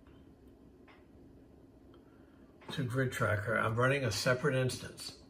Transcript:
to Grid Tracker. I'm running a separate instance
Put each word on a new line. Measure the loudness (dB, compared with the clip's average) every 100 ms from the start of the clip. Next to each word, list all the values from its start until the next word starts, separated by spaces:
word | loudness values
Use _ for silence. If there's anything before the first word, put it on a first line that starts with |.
| -20 -20 -20 -20 -20 -20 -20 -20 -20 -20 -20 -20 -20 -20 -20 -20 -20 -20 -20 -20 -20 -20 -20 -20 -20 -18 -10
to | -6
Grid | -2 0 0
Tracker. | 0 2 2 0 0
I'm | 0
running | 2 4 4
a | 0
separate | 0 2 2 2
instance | 2 0 -2 -8 -12 -14 -14 -20